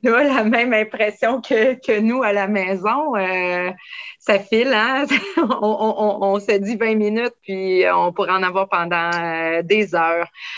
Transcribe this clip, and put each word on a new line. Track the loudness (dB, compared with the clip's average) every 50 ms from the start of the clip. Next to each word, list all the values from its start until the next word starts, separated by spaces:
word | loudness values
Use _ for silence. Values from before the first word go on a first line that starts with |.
| 0
tu | 2 2
as | 4 4
la | 2 2 2 2
même | 2 2 2 2 2 2
impression | 0 0 -2 -2 -2 -2 -2 0 0 0 0 0 -2
que, | -2 0 0 2 2 2 0
que | 0 -2 -2 0 2
nous | 2 2 2 2 0
à | 0 0
la | 0 0 0
maison. | -2 -2 -2 -2 -2 -2 -2 -2 0 0 0 -2 -2
Euh, | -2 -2 -2 -2 -2 -2 -2 -2 -2 -4 -4 -6 -10 -14 -20 -18 -18 -18 -18 -20 _
ça | -2 0 0 0
file, | 0 0 0 2 2 2 2
hein ? | 2 2 2 0 -2 0 0 -2 -2 -2
<laughs> | -2 -2
On, | 0 0 0 0 0 0
on, | 0 0 0 0 -2 0
on, | 0 0 0 0 0 0 0 0
on | 0
se | 0 0 0 0
dit | 0 -2 -2
vingt | -2 0 0 2
minutes, | 2 0 0 0 0 -2 -4 -6 _ _
puis | -10 -8 -4 -2 0 2 2 2 4 2
on | 2 0 0 0
pourrait | -2 0 0 0
en | 0 0
avoir | 0 0 -2 -2 0
pendant, | 0 -2 0 0 -2 -2 0 -2 -2
euh, | -2 -2 -4 -4 -2 -2 -2 -2 -2 0
des | 2 2 2 2 0 0
heures. | 0 0 2 0 0 -2 -4 -8 -12 -16 -14 -14